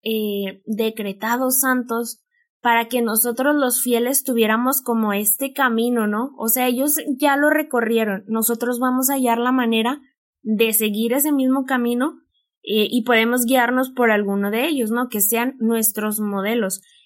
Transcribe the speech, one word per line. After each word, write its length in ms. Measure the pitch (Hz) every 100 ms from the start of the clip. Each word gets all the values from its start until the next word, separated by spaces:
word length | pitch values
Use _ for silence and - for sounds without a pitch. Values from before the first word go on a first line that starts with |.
eh, 580 | 220 220 214 202 196 190 -
decretados 960 | 214 220 220 202 196 220 240 262 254
santos 600 | 262 254 247 233 233 - _ _ _ _
para 260 | 240 233 233
que 120 | 247
nosotros 560 | 233 220 240 240 269 294
los 260 | 254 240
fieles 420 | 247 233 240 277
tuviéramos 580 | - 233 214 220 254 269
como 320 | - 233 214
este 400 | 202 208 - 277
camino, 520 | 269 262 226 240 240 214
¿no? 260 | 208 269 -
O 120 | 220
sea, 180 | 247 254
ellos 300 | 247 285 285 269 262
ya 200 | 285 277
lo 100 | 294
recorrieron, 760 | 302 311 240 220 226 214 190 -
nosotros 520 | 220 226 233 240 240
vamos 300 | 254 254 262
a 60 |
hallar 240 | 277 247 226
la 140 | 247
manera 480 | 262 233 226 226 294 - _ _ _
de 320 | 214 214 226
seguir 400 | 220 214 208 226
ese 180 | 262 302
mismo 320 | 285 262 269
camino, 540 | 269 254 240 240 294 - _ _ _ _ -
eh, 200 | 214 208
y 120 | 247
podemos 400 | 226 226 226 247 240
guiarnos 440 | 262 240 254 262
por 200 | 254 233
alguno 400 | 208 202 196 202
de 160 | 220 302
ellos, 240 | 285 214
¿no? 180 | 233 247
Que 120 | 208
sean 340 | - 226 247 262
nuestros 640 | 226 226 214 - 214 214
modelos. 600 | 208 196 202 240 190 - - _